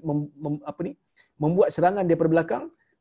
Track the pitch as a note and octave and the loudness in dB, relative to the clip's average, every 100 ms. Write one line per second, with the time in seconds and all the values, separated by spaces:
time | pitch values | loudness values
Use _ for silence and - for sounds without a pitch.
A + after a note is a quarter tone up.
0 | D#3+ D3 D3 C#3+ D3+ D3 D3 - F3 D4 | -4 -4 -4 -8 -6 -6 -8 -10 -10 -10
1 | _ _ _ - D3+ F3+ - - E3+ G3+ | _ _ _ -4 0 2 2 2 2 2
2 | F3+ E3 E3 E3 E3 - D4+ - _ _ | 2 2 4 2 2 -4 -6 -16 _ _